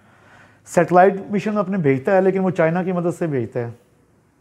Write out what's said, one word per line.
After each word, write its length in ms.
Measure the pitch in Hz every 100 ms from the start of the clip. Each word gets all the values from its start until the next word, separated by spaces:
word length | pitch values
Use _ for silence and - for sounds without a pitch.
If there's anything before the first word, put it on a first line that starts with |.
| _ _ _ - - _ -
सैटेलाइट 580 | 180 165 175 196 190 202
मिशन 200 | 202 214
अपने 260 | 208 185 196
भेजता 340 | 143 135 165
है, 80 | 190
लेकिन 220 | 190 190
वो 80 | 190
चाइना 320 | 165 160 175
की 100 | 180
मदद 180 | 175 170
से 160 | - 170
भेजता 340 | 139 113 123
है। 140 | 117 110 _ _ _ _ _ _